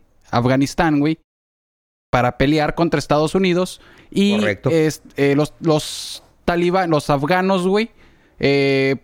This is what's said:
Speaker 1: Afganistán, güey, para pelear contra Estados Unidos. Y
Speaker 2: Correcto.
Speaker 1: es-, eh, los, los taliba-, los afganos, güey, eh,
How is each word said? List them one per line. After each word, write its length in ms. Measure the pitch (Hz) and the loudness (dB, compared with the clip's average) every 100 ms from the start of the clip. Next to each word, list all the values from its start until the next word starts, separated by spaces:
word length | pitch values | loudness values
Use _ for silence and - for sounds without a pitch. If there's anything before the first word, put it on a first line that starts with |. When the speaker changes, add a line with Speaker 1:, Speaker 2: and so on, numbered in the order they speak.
| _ _ - | _ _ -4
Speaker 1:
Afganistán, 680 | 120 117 131 139 - 165 147 | 0 2 2 0 0 0 2
güey, 200 | 147 160 _ _ _ _ _ _ _ _ _ | 0 -4 _ _ _ _ _ _ _ _ _
para 260 | 127 123 - | 0 0 0
pelear 380 | 135 156 151 156 | 0 2 0 0
contra 220 | 170 151 | 0 0
Estados 380 | - 151 156 190 | 0 0 0 0
Unidos. 460 | 190 175 185 - - - - | 0 0 -2 -8 -20 -20 -6
Y 280 | - 202 208 | 0 0 2
Speaker 2:
Correcto. 300 | 107 101 131 | -2 -2 0
Speaker 1:
es-, 320 | 160 156 - - - | 0 0 -2 -10 -2
eh, 180 | 139 139 | 2 2
los, 180 | 151 - | 0 -2
los 640 | 165 151 - - - - - _ - | -2 0 -2 -10 -12 -16 -20 _ -4
taliba-, 420 | 175 175 185 175 | -2 0 0 0
los 220 | 151 - | -2 0
afganos, 580 | 143 147 180 190 190 180 | -2 0 0 0 0 0
güey, 240 | 202 226 - - _ _ - | -2 -2 -10 -20 _ _ -4
eh, 560 | 139 139 139 135 135 135 | 0 2 2 2 0 0